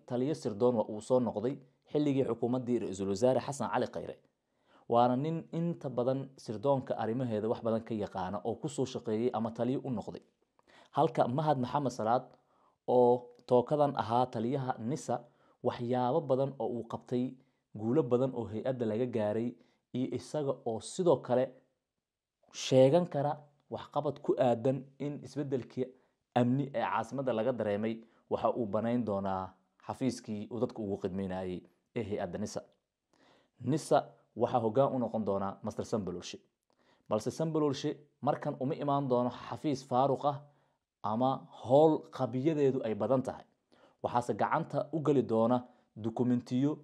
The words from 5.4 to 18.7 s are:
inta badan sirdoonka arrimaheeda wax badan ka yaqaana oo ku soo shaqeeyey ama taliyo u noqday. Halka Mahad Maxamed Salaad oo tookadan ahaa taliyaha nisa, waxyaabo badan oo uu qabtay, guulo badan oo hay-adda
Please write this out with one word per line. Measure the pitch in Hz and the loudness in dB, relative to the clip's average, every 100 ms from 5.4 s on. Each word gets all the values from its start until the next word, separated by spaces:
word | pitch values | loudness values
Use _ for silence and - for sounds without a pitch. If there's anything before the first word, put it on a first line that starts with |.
| - | -4
inta | 160 170 170 139 | -2 -2 -2 -6
badan | 123 123 135 139 - | -2 0 0 -4 -12
sirdoonka | - 107 135 135 131 - | -10 -2 0 0 0 -4
arrimaheeda | 110 120 123 107 110 | -2 -2 -2 -2 -2
wax | 113 | -2
badan | 113 110 | -2 -2
ka | 113 | -2
yaqaana | 113 92 95 92 104 | -6 -6 -6 -6 -6
oo | 117 110 | -6 -6
ku | 156 | -6
soo | - 127 | -4 -4
shaqeeyey | 117 - 107 120 | -4 -4 0 0
ama | 107 113 | 0 -4
taliyo | 113 123 123 | -2 -2 -2
u | 135 | -4
noqday. | 110 - - - _ _ _ _ - - | -6 -6 -12 -16 _ _ _ _ -20 -6
Halka | - 160 156 131 | 0 2 4 2
Mahad | 131 156 139 | 2 2 2
Maxamed | 123 147 135 | 2 0 -2
Salaad | - 110 123 - - _ _ _ _ - | -2 2 2 0 -18 _ _ _ _ 2
oo | 123 120 123 - - - | 6 6 6 0 -12 2
tookadan | 123 120 151 143 110 | 4 4 2 2 0
ahaa | 104 120 127 | 0 2 2
taliyaha | 117 113 139 127 - | 0 -2 -2 -2 -4
nisa, | 113 156 - 123 - _ _ _ | -4 -4 -4 -6 -6 _ _ _
waxyaabo | 123 - 117 123 123 131 | -4 -2 -2 0 2 0
badan | 139 131 139 139 | 2 0 0 -2
oo | 113 | -4
uu | 120 113 | -4 -6
qabtay, | 110 - 123 127 - _ _ _ - | -10 -4 -2 -2 -6 _ _ _ -6
guulo | 107 147 | 0 0
badan | 135 123 135 | 2 2 2
oo | 123 107 | -2 -6
hay-adda | 107 110 | -4 -4